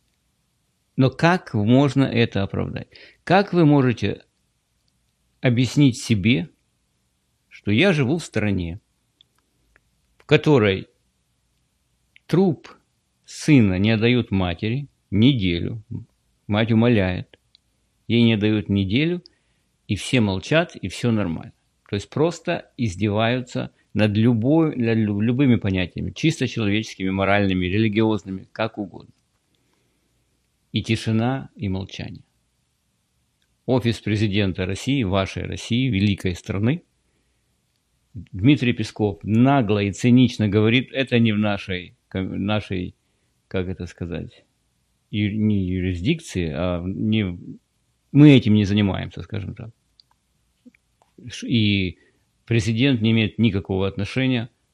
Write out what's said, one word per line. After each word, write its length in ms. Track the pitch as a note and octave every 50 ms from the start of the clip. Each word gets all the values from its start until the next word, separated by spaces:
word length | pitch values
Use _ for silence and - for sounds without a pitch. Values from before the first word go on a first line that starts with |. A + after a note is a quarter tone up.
| _ _ _ _ _ _ _ _ _ _ _ _ _ _ _ _ _ _ - -
Но 120 | C3 B2+
как 440 | - - D#3+ E3 F3+ F#3 - - -
можно 500 | G#2+ G#2 A2 B2 C3+ D3 C3+ - C#3 C3+
это 400 | - - A#2 A#2 A2 - G2 G2
оправдать? 440 | - - F#2+ F#2 F2+ - - - _ _ - - - _ _ -
Как 300 | - E3+ G3 G3 - F3
вы 120 | F3 E3
можете 600 | D3 D3 C#3+ B2+ B2+ A2 - G#2 G2 - - _ _ _ _ _ _ _ _ _ _ _ _ _ _ _ _ _ _ _ _ _ _ _ _
объяснить 580 | - C3 A#2 A#2 C3 A#2 - D3 D3 C3+ A2 -
себе, 520 | - - A2+ G2 F2 A2+ C3 E3 F3 - _ _ _ _ _ _ _ _ _ _ _ _ _ _ _ _ _ _ _ _
что 240 | _ - - G2+
я 220 | G#2 A#2 F3+ G3+ E3
живу 240 | D3+ B2+ A2+ E3 E3+
в 60 | -
стране, 580 | - - A2 G#2 G#2 G2 F2+ E2+ E2 E2+ G#2+ _ _ _ _ _ _ _ _ _ _ _ _ _ _ _ _ _ _ _ _ _ _ _ _ _ _ _ _
в 80 | _
которой 600 | - D3 D3+ - D#3 D3 B2+ G#2+ G2+ F#2+ E2 E2 _ _ _ _ _ _ _ _ _ _ _ _ _ _ _ _ _ _ _ _ _ _ _ _ _ _ - _ -
труп 400 | D#3 E3+ G3 F#3 C#3 - _ - - _ _ _ _ _ _ _ _ _ _
сына 560 | _ - - - - D3+ C3 A2 G2 F#2 F2+
не 120 | G2+ A2
отдают 400 | A2+ G#2+ A2+ A#2+ B2 A#2+ A2+ -
матери 560 | G2+ F#2+ F#2 F2+ F2 - G#2+ G#2+ A#2+ C#3 C#3+ - _ _ _ -
неделю, 720 | G2 G2+ A2+ C#3 C#3+ A2+ F#2 F2+ E2+ E2+ F#2+ F#2+ A#2 A2 - - A2 - - _ _ _ _ _ _ _ _ -
мать 240 | G#2 G#2+ A#2 G#2+
умоляет, 680 | A#2 A2 A#2 B2 A#2+ G#2 F#2 F#2 F2+ G2+ - _ - _ _ _ _ _ _ _ _ _ _ _ _ _ _ -
ей 160 | A2+ A#2+ A#2
не 120 | A2+ A2+ G#2
дают 300 | G#2 G#2+ G#2+ G#2+ G2 -
неделю, 560 | G2 G2+ G2 F#2 G2+ C3+ D#3 E3+ F3 F3+ - _ _ _ _ _ _ _ _ _ _ _ _ -
и 80 | G#2+
все 240 | F2+ - - - B2+
молчат, 560 | G#2+ G2+ F#2+ G2 - - D3+ D#3+ F3 - -
и 120 | - - F#2+
все 240 | - - - A#2+
нормально. 420 | A2+ G#2+ G2 E2+ D#2+ - - - _ _ _ _ _ _ _ -
То 80 | G#2
есть 140 | G2+ - -
просто 640 | - C3 D3+ F3 E3+ - - F3 E3+ - - _ _ -
издеваются 960 | A#2+ G#2+ E2+ G2 G#2+ G#2+ G2+ G#2+ A2+ A#2 B2 B2+ B2 - - B2+ A#2+ - _ _ _ _ -
над 240 | G2+ G#2+ G#2+ G2+ A2
любой, 580 | A2 B2 A#2+ A2 A2 C3 D#3 E3 D#3+ D#3 -
над 220 | - A#2 A2+ A2+ A2+
лю-, 240 | G#2+ G#2 G#2 G2+
любыми 360 | G#2+ A#2+ B2 B2+ D3 C3 A#2 F#2+
понятиями, 540 | - G2+ F#2+ F#2 F2+ E2+ - F2 E2+ -
чисто 360 | - - - D#3+ D#3 - C3 A2+
человеческими, 640 | - A#2 A2 G2+ G2+ A2 G#2+ - - - F#2+ F#2+
моральными, 560 | F#2+ G2 G2 G2 G2+ G#2 G2+ F#2+ F#2 F#2 F2+ F2+
религиозными, 800 | F#2 G#2+ A2+ A2 G2+ A2 A2+ A2 G#2+ G2 - F#2+ F#2+ F#2+ F#2 _
как 280 | _ - A2 A2 - -
угодно. 340 | G2+ E2 - - - _ _ _ _ _ _ _ _ _ _ _ _ _ _ _ _ _ _ _ _ _ _ _ _ _ _ _ _ _ _ _ _ _
И 100 | - A2+
тишина, 680 | F#2+ - A2+ - - A2+ A2 A2 A2+ B2 C3+ C3+ C#3+ - _
и 140 | - B2 G2
молчание. 540 | F#2+ F#2+ F#2+ - - - - - - - _ _ _ _ _ _ _ _ _ _ _ _ _ _ _ _ _ _ _ _ _ _ _ _ _ _ _ _ - -
Офис 320 | B2+ B2 A#2+ A#2 G#2+ -
президента 680 | - G#2 G#2+ G#2 A2 G#2+ F#2+ G#2 G2+ F#2+ D#2+ - F2+
России, 380 | F2+ G2 - - C3 C#3 C#3 A2
вашей 400 | F2+ G2 G2 F#2+ - - F2+ F2+
России, 440 | F#2 F2+ F2+ - - A#2 B2 C3 C3
великой 480 | G2 F#2+ G2+ G#2 G2 - - F#2 F2
страны, 480 | - - - F#2 G2 G#2 A#2+ D#3 F3 _ _ _ _ _ _ _ _ _ _ _ _ _ _ _ _ _ _ _ _ _ _ _ _ _ _ -
Дмитрий 600 | A2 - - - F#2+ G2 C#3 D3+ A#2+ C3 A#2+ -
Песков 460 | - A2 - - - G#2+ G2+ F2+ - -
нагло 600 | G2 G#2+ A2+ B2 C3+ C#3+ C#3 A2+ F#2+ G#2+ G2+ G2+
и 80 | G2+
цинично 560 | F#2+ - - B2+ A#2+ B2+ B2+ A#2 - - G#2+ G2+
говорит, 440 | F#2 G#2+ G#2+ A2+ A#2 C3 - - -
«Это 260 | C3+ C3 - B2 A#2
не 120 | A#2 A2+
в 60 | G#2 G#2
нашей, 580 | G#2+ G#2 G2+ G2 - - F#2 F2+ F2+ - _ _ _ _
ком-, 380 | - F#2+ F#2+ - F#2 F#2 F#2+
нашей, 500 | G2+ G#2+ G#2+ - - G2 F#2 F2+ F2+ - _ _ _ _ _ _ _ _ _ _ _
как 200 | - F#2+ F2+ F#2
это 200 | F2+ - F2+ F2
сказать, 580 | - - F2+ E2+ E2+ E2 F2 - _ _ _ _ _ _ _ _ _ _ _ _ _ _ _ -
ю-, 200 | A2+ G#2 G#2 G2+
не 340 | G#2 G#2+ G#2+ G#2+ G#2 G2 F#2
юрисдикции, 840 | F2+ F#2 F#2 F2+ F#2 F2+ E2+ F2 C3+ F3 D#3+ - - - F#2 E2+ D#2+ C#2
а 260 | C#2 F2+ F2+ F2 E2+ F2
не 400 | F#2+ G2 - A2 G#2+ A2 A2 G2+
в-, 160 | F2+ F2 F2 - - - - _ _ _ _ _ _ _ _ _ _
мы 200 | - C#3 D3 D3+
этим 220 | C#3 A#2+ - G#2 G#2+
не 100 | G#2+ G#2
занимаемся, 580 | F#2+ G#2 G#2+ G#2 F#2+ F2+ F2+ F2+ F#2 - - F2+
скажем 320 | - - G#2 F#2+ F#2 -
так». 160 | - - A2+ - _ _ _ _ _ _ _ _ _ _ _ _ _ _ _ _ _ _ B3 _ _ _ _ _ _ _ _ _ - - A#2+
Ш-, 200 | - - - -
и 520 | C3+ A2+ G#2+ G#2 G2+ G2 F#2 F2+ - _ _ _ _ _ _ _ _ _ _
президент 560 | - A2+ A2+ F#2 A2+ A2+ A2 C3 C#3+ C3 A2
не 100 | G#2+ A2+
имеет 260 | A2+ A2+ A2 G2 - -
никакого 480 | A#2 A2+ F2+ G2 - - F#2+ F#2 G2
отношения 640 | G2 - F#2+ G2+ - - C3 C3 C3 B2+ A#2 A2+ A#2 _ _ _ _